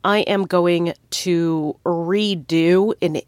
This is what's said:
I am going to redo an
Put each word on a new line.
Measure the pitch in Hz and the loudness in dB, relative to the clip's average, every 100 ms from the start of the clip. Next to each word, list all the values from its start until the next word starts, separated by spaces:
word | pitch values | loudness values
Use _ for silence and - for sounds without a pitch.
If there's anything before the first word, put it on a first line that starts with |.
I | 196 208 | 2 0
am | - 196 190 | 0 -2 0
going | 180 175 170 170 - _ | 0 2 2 0 -6 _
to | - 185 170 165 160 151 - | -8 -2 0 0 -2 -4 -4
redo | - 170 170 202 208 185 131 165 165 180 208 - | -4 -2 0 0 0 -4 -2 2 4 4 2 0
an | 175 151 | -2 -4